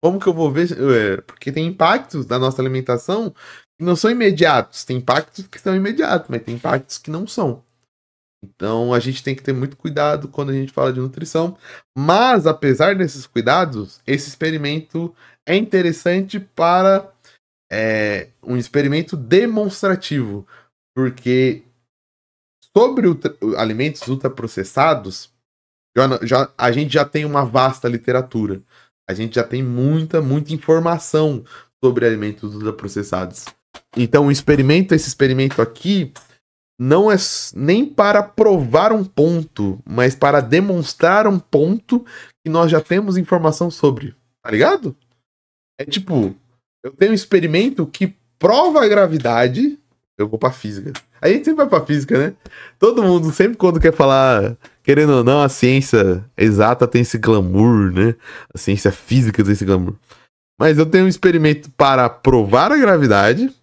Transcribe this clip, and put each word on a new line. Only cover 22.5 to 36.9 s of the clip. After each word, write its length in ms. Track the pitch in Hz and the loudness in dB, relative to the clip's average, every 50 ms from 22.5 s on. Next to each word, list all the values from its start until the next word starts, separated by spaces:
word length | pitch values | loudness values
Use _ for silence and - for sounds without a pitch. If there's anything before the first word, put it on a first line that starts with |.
| _ _ _ _ _ | _ _ _ _ _
sobre 300 | 208 233 254 269 269 202 | 2 2 2 2 0 0
ultra-, 300 | 180 165 - - - - _ - 110 110 | 0 0 0 -4 -8 -8 _ -6 -6 -2
alimentos 480 | - 113 110 110 113 135 151 147 - - 120 | -2 -2 -2 -2 -2 -4 -4 -6 -8 -8 -8
ultraprocessados, 1200 | 131 135 - 131 - - 113 113 - - 117 - - 135 143 160 151 123 98 98 92 - - _ _ _ _ _ _ _ _ _ _ _ _ _ _ | -8 -4 -4 -6 -6 -6 -12 -10 -8 -10 -10 -6 -2 0 2 2 0 -2 -4 -12 -16 -16 -20 _ _ _ _ _ _ _ _ _ _ _ _ _ _
já, 300 | 120 131 135 131 117 107 | 0 2 2 0 -2 -2
já, 240 | 113 131 127 135 - _ - | 0 0 0 0 -2 _ -2
a 140 | 120 123 120 | 0 0 0
gente 200 | 139 151 147 131 | 0 -2 -2 0
já 120 | 156 143 | -2 -2
tem 200 | 143 _ 151 151 | 0 _ -6 -4
uma 200 | 151 143 143 135 | -2 -2 -2 -2
vasta 420 | 120 110 131 127 135 131 - - | 0 0 2 2 2 0 -2 -6
literatura. 760 | 123 120 117 113 - 123 127 127 127 - 117 107 101 98 95 _ _ _ _ _ _ _ _ _ - | -4 -4 -4 -4 -2 -2 -2 -2 -4 -6 -6 -4 -4 -6 -8 _ _ _ _ _ _ _ _ _ -10
A 40 | 95 | -8
gente 200 | 95 110 110 110 | -8 -8 -4 -2
já 80 | 123 117 | -4 -4
tem 220 | - - 123 131 | -2 -4 -6 -4
muita, 580 | 127 120 120 127 139 156 160 160 156 170 165 151 | -4 -2 0 0 0 0 0 -2 -2 -2 -2 0
muita 320 | 131 135 151 147 147 160 | 0 -2 -2 -4 -6 -10
informação 920 | 151 - - 160 165 165 170 170 156 - - - 156 156 156 143 117 104 _ - - - _ _ _ - | -8 0 0 0 2 2 0 -2 -4 -6 -4 -2 0 0 0 -2 -4 -10 _ -20 -20 -20 _ _ _ 0
sobre 220 | 131 120 120 123 | 0 0 2 0
alimentos 480 | 117 113 107 104 104 101 - - 104 104 | 0 0 0 -6 -8 -8 -8 -12 -12 -12
ultraprocessados. 880 | 104 104 110 107 - - 101 - 104 101 - - 92 92 87 90 - - - - _ _ _ _ - _ _ - | -8 -8 -8 -8 -8 -12 -10 -8 -8 -8 -6 -6 -6 -6 -8 -12 -16 -18 -18 -20 _ _ _ _ -20 _ _ -4
Então, 320 | - 123 117 - 147 147 143 | -4 -4 -2 0 0 0 0
o 20 | |
experimento, 640 | 143 139 - - 151 139 135 135 151 175 190 185 170 | -2 -2 0 0 0 0 2 2 2 0 2 0 0
esse 140 | 151 - - | -2 -2 -4
experimento 520 | - _ 139 131 131 131 135 135 - - | -4 _ -2 0 0 0 -2 -2 -2 -2
aqui, 520 | 113 113 - - - 175 202 196 165 131 _ - - _ _ _ _ _ _ _ _ _ _ _ | -4 -4 -4 -10 -6 -4 -2 -2 -4 -6 _ -20 -20 _ _ _ _ _ _ _ _ _ _ _
não 300 | 123 131 | 0 2